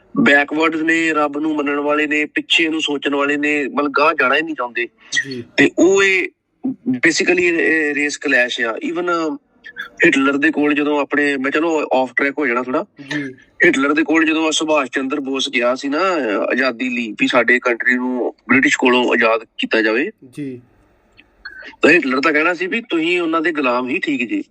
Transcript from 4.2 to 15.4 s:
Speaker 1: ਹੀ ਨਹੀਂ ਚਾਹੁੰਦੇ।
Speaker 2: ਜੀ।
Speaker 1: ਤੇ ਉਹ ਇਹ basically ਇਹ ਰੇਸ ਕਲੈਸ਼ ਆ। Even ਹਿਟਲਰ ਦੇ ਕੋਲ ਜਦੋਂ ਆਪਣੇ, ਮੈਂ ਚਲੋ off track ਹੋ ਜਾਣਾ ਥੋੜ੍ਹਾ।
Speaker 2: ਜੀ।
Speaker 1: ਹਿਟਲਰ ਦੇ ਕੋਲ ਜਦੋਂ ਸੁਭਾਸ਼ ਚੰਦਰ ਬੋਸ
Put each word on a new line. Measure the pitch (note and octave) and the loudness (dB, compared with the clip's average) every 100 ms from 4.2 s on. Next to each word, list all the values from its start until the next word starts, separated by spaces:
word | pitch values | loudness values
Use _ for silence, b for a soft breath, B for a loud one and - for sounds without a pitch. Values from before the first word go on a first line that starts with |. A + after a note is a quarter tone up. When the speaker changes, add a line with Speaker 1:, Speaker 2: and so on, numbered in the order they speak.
| C3 C#3+ | 2 0
Speaker 1:
ਹੀ | |
ਨਹੀਂ | D#3+ | -2
ਚਾਹੁੰਦੇ। | D3 B2 A#2 A#2+ _ B B | -4 -6 -6 -8 _ B B
Speaker 2:
ਜੀ। | C3 B2+ A#2 - | -6 -8 -6 2
Speaker 1:
ਤੇ | C#3 - | 2 6
ਉਹ | - G4 | 4 6
ਇਹ | G4 F#3+ - _ _ _ - | 4 2 -2 _ _ _ -8
basically | - - - E3+ D#3+ - F3+ | -6 -4 0 2 2 2 2
ਇਹ | F3+ E3+ C#3+ D#3+ D3+ | 2 2 2 2 0
ਰੇਸ | C#3+ D3 C#3 | -2 -4 -4
ਕਲੈਸ਼ | D3 B2+ B2 - | 0 0 0 -2
ਆ। | A#2+ G#2+ D3 | -4 -4 -4
Even | E3+ F3 F3 D#3+ G3+ _ _ - B B - E3+ | -4 -2 -2 -2 -6 _ _ -20 B B 2 2
ਹਿਟਲਰ | C3+ C3+ C#3 | 4 2 2
ਦੇ | D3+ | 0
ਕੋਲ | C#3+ D3 | 2 0
ਜਦੋਂ | D3 D3 D3 | 0 0 0
ਆਪਣੇ, | C#3 C#3+ C#3+ C#3 | 0 0 0 0
ਮੈਂ | C3+ | -2
ਚਲੋ | D3+ E3 D#3 | -2 0 -2
off | - C3 B2+ | 0 0 0
track | - C#3 C#3 | -2 -2 -2
ਹੋ | D3 | -2
ਜਾਣਾ | B2 | -2
ਥੋੜ੍ਹਾ। | B2+ D3 G#3+ - C#3 | -2 -4 -6 -12 -10
Speaker 2:
ਜੀ। | D3 C#3 B2+ B - | -8 -8 -12 B 0
Speaker 1:
ਹਿਟਲਰ | F3 C3+ C#3 | 2 2 0
ਦੇ | D3+ | 0
ਕੋਲ | D#3 D#3+ D#3+ | 2 2 2
ਜਦੋਂ | D#3 D#3+ | 0 0
ਸੁਭਾਸ਼ | D3+ D#3+ D3+ C3 | -2 0 0 0
ਚੰਦਰ | C#3 C3+ C#3+ | -4 -4 -4
ਬੋਸ | C3+ C3+ | -4 -4